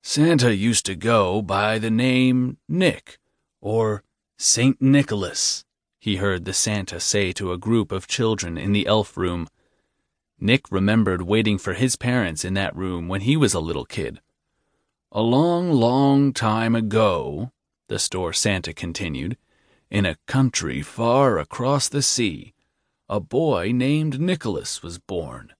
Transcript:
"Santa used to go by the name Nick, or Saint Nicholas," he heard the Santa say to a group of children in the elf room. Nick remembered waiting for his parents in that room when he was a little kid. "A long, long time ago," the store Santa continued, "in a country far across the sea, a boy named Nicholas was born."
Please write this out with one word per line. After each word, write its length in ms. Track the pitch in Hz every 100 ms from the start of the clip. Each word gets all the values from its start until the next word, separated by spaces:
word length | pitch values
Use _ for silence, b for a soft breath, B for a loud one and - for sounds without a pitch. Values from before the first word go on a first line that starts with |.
"Santa 540 | - - 156 160 123
used 320 | 101 110 110 -
to 80 |
go 480 | 92 110 117 95 98
by 360 | 98 98 104 110
the 120 | 110
name 680 | 110 127 127 127 127 123 135 -
Nick, 500 | 160 185 - - - _ _ _ _
or 440 | 101 110 110 104 _ _ _ _
Saint 440 | - - 127 131
Nicholas," 840 | 135 143 135 107 90 - - - - _ _ _
he 180 | - 95
heard 280 | 101 92
the 100 | 85
Santa 460 | 92 - 104 92 85
say 320 | - 104 98
to 200 | 90 98
a 60 | 90
group 320 | 101 117 98
of 160 | 98 -
children 500 | - 113 107 85 82
in 140 | 101
the 160 | 101 -
elf 300 | 107 101 -
room. 320 | 90 87 80 _ _ _ _ _ _ _ _ _
Nick 300 | 101 135 -
remembered 520 | 95 98 113 98 90
waiting 360 | 87 107 110 98
for 160 | -
his 220 | 92 127 -
parents 480 | 123 123 95 78
in 100 | 92
that 200 | 95 98 -
room 320 | 92 90 85
when 140 | 95
he 140 | 107 156
was 180 | 127
a 60 | 90
little 240 | 80 73
kid. 380 | - - 69 - _ _ _ _ _ _ _ _ _
"A 100 | 104
long, 520 | 117 127 170 170 180
long 600 | 143 117 127 139 139 139
time 440 | 135 113 110 113 113
ago," 720 | 110 110 110 85 65 73 123 _ _ _ _
the 100 | 104
store 340 | - 92 87
Santa 400 | - 110 95 85
continued, 640 | 78 87 - 87 67 78 120 _ _ _ _ _
"in 160 | 104 95
a 120 | 80 -
country 540 | 135 131 - 73 64
far 580 | 76 - 117 127 139 95
across 500 | 76 - 127 143 -
the 140 | 139
sea, 520 | 131 - 110 78 - _ _ _ _ _ _
a 100 | 101
boy 540 | - 123 160 104 92
named 480 | 123 131 151 156 135
Nicholas 600 | 170 175 113 82 - -
was 200 | 76 87
born." 540 | - 92 76 62 58